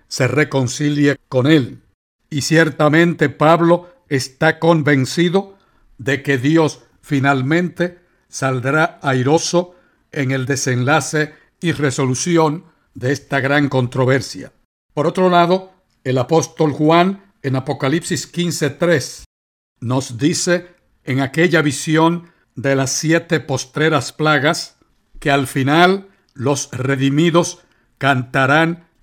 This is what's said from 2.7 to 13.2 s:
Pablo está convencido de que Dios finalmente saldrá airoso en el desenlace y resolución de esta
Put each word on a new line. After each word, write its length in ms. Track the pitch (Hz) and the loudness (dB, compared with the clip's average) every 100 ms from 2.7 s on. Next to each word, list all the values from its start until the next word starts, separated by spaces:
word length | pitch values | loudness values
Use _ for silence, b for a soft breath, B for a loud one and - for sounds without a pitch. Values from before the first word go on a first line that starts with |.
| 131 151 151 170 160 147 | 2 2 4 2 2 -2
Pablo 600 | - 147 165 170 175 175 B - | 2 2 4 4 2 -2 B -6
está 480 | 139 - - 160 160 | -4 -4 -2 -2 0
convencido 1000 | 165 165 147 143 131 - 170 185 196 b b b b - | 2 2 2 0 0 0 0 0 -4 b b b b -12
de 260 | 123 135 | -6 -4
que 140 | 143 139 | -2 -2
Dios 440 | 135 160 156 - _ _ | 2 2 2 -2 _ _
finalmente 1000 | - 143 139 139 127 165 180 - 175 175 b b b | -6 0 2 0 0 0 -2 -4 -6 -6 b b b
saldrá 720 | - 135 131 123 151 165 - | -8 -4 -4 -2 0 -2 -4
airoso 720 | 151 131 127 160 - 175 175 b b b b | -4 0 2 0 2 -2 -2 b b b b
en 200 | - 131 | -6 -4
el 140 | 135 127 | -4 -4
desenlace 880 | 135 - 123 127 156 147 156 151 b b _ | -4 -2 -2 0 0 0 -4 -4 b b _
y 120 | 170 | -6
resolución 920 | 139 143 127 135 127 175 165 160 156 b b b - | -2 -2 -2 -2 -2 0 2 2 -2 b b b -8
de 160 | 123 | -6
esta 280 | 143 | -6